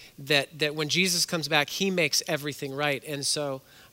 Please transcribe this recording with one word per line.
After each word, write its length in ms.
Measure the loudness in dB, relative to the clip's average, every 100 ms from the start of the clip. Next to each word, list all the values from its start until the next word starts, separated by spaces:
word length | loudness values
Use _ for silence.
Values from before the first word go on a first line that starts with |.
| -20 -10
That, 380 | 2 2 2 -2
that 160 | -2
when 160 | 0 0
Jesus 340 | 2 2 2 0
comes 220 | -2 2
back, 220 | 2 2
he 220 | 0 0
makes 320 | 2 2 0 0
everything 460 | -2 -2 -6 -6
right. 300 | -2 0 0 -4
And 180 | -4
so, 380 | -2 -2 -2 -6 -10 -20 -20